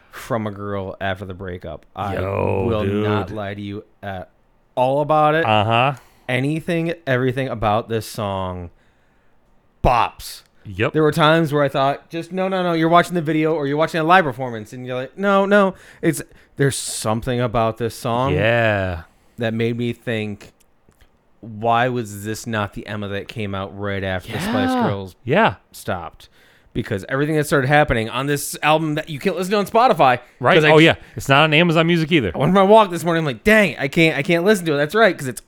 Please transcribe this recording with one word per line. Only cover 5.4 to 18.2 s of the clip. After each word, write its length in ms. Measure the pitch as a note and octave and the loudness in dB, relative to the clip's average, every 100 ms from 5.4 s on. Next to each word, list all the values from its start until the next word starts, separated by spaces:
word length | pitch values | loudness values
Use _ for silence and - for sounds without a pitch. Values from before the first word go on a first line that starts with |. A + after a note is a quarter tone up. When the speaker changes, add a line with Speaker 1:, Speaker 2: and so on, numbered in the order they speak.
| C#3 | 2
Speaker 2:
Uh-huh. 500 | G#2+ G#2 A#2 C3 C3 _ _ - | 2 2 2 2 -2 _ _ -6
Speaker 1:
Anything, 640 | B2+ C3+ D#3+ D#3+ E3+ E3 - - | -2 -2 -4 -2 -2 -2 -6 -2
everything 440 | B2 B2+ B2 C3 | 0 0 -2 -6
about 400 | A#2 G#2+ G#2+ - | -2 0 0 -2
this 160 | A2+ - | -6 -6
song 640 | - G#2 F#2+ F#2 F2+ F2 - _ _ _ _ _ _ _ _ _ _ | -6 -4 -4 -6 -8 -12 -16 _ _ _ _ _ _ _ _ _ _
bops. 600 | D3 A#2+ F#2+ - - - _ _ - | 0 2 0 -4 -16 -18 _ _ -16
Speaker 2:
Yep. 280 | F#2+ B2 | -4 -2
Speaker 1:
There 100 | D3+ | 2
were 80 | D3+ | 2
times 400 | D3+ D3+ E3 D#3+ | 4 4 4 2
where 100 | D3 | 0
I 40 | C#3+ | 0
thought, 400 | D3 C3+ C#3+ - | 0 0 -2 -8
just, 220 | E3 E3 | -12 -8
"No, 160 | F#3 F#3 | -6 -4
no, 160 | F#3+ | -2
no, 100 | F3+ | -2
you're 140 | E3 D#3+ | 0 4
watching 260 | E3+ E3+ F3 | 4 4 -2
the 60 | |
video 320 | D3+ D#3 D#3 | -2 0 0
or 140 | D#3+ C#3+ | -2 -2
you're 100 | D3 | -2
watching 220 | D#3+ E3+ | -2 -2
a 40 | |
live 200 | D#3 F#3 | 4 4
performance," 480 | D#3 A#2+ B2+ A2+ G#2 | 4 -4 -8 -8 -12
and 140 | B2+ B2+ | -14 -8
you're 80 | B2+ | -8
like, 220 | C3+ - | -8 -4
"No, 280 | G3+ G3 G3 | 0 2 4
no, 300 | G#3 F#3+ F#3 - - | 4 2 -2 -18 -4
it's, 200 | E3 D#3 - - _ - | -2 -2 -8 -18 _ -2
there's 220 | C#3 - | -2 -2
something 640 | - - A2+ G#2+ C3 A#2+ | -8 -6 -4 -4 -2 -2
about 360 | B2 A#2 A2+ A2 | -2 0 -2 -2
this 160 | A#2 - | -6 -6
song 380 | B2+ A#2 | -4 -2